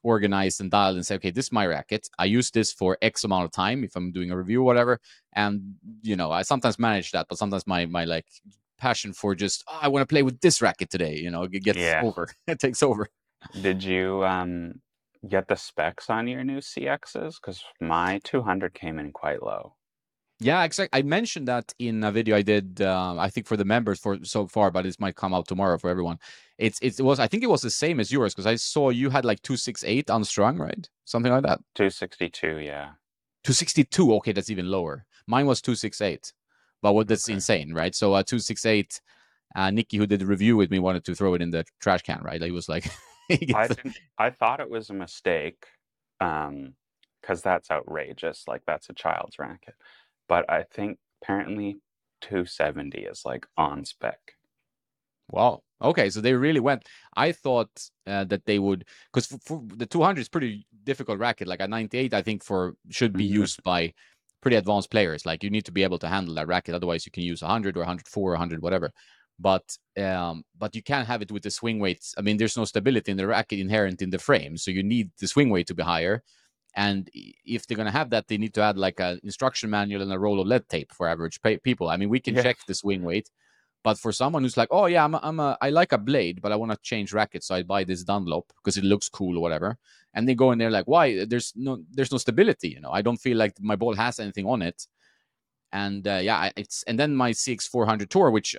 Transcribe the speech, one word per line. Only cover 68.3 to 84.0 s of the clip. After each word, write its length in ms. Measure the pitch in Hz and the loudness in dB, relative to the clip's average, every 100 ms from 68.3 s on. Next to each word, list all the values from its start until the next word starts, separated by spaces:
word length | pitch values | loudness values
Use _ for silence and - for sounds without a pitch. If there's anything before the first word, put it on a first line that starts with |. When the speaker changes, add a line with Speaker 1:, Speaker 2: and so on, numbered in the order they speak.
Speaker 1:
a 40 | 85 | -2
hundred 220 | 85 80 | -2 -4
whatever. 300 | 87 92 78 - _ _ _ - | -2 -2 -2 -8 _ _ _ -4
But, 380 | 95 95 - - _ - | 0 0 -2 -16 _ -6
um, 460 | 98 92 87 82 - - | -4 -2 -4 -8 -14 -10
but 180 | 104 113 | -10 -8
you 60 | |
can't 260 | - 139 117 | -4 -2 -2
have 140 | 123 | -6
it 100 | 104 | -6
with 120 | 104 | -8
the 80 | 101 | -8
swing 280 | - 117 110 | -6 -4 0
weights. 360 | 101 87 - - | 0 -2 -6 -4
I 40 | |
mean, 160 | 98 104 | 0 2
there's 200 | 110 - | 2 0
no 80 | 107 | -2
stability 460 | 113 104 120 101 | 0 2 2 0
in 60 | 98 | -2
the 100 | 95 | 0
racket 320 | 107 113 101 | 0 0 -2
inherent 420 | 95 107 101 92 | 0 2 2 0
in 80 | 92 | -4
the 100 | 90 | -2
frame, 380 | - 127 71 82 | 2 2 2 -8
so 140 | - | -4
you 120 | 92 | -2
need 280 | 98 120 98 - | 0 0 -2 -4
the 80 | 95 | -2
swing 220 | - 139 | 4 4
weight 160 | 95 87 | 4 0
to 80 | 87 | -2
be 80 | |
higher. 400 | 82 85 87 110 - _ _ _ _ - | -2 0 0 -2 -6 _ _ _ _ -2
And 340 | 101 98 92 - | 0 0 -4 -14
i-, 180 | 50 - - | -20 -18 -6
if 200 | 113 - | -6 -4
they're 120 | 110 | -4
gonna 140 | 107 | -2
have 180 | 127 147 | -2 0
that, 180 | 110 - | -2 0
they 100 | 107 | -2
need 160 | 110 107 | -2 0
to 60 | |
add, 160 | 107 98 | 0 2
like, 220 | 95 90 | 0 0
a 200 | 90 90 | -4 -4
instruction 460 | 101 - 131 - 110 | -10 -4 -2 -2 -2
manual 320 | 104 101 101 | -2 0 -2
and 100 | 98 | -4
a 80 | 95 | -2
roll 200 | 104 101 | 0 2
of 80 | 95 | 2
lead 200 | 123 - | 2 0
tape 220 | 82 71 | -6 -6
for 160 | - 85 | -4 -2
average 340 | 82 82 - | 0 -4 -2
pe-, 140 | 113 107 | 0 0
people. 300 | - 120 85 | 0 0 0
I 80 | 87 | 0
mean, 120 | 101 | 0
we 100 | 123 | 0
can 160 | - 123 | 0 2
Speaker 2:
Yeah. 80 | |
Speaker 1:
check 140 | 123 123 - | 2 0 -6
the 80 | |
swing 300 | 95 101 95 | -6 -4 -2
weight, 260 | 87 95 - _ _ _ _ _ | -2 -4 -6 _ _ _ _ _
but 160 | 113 | -2
for 120 | 107 | 0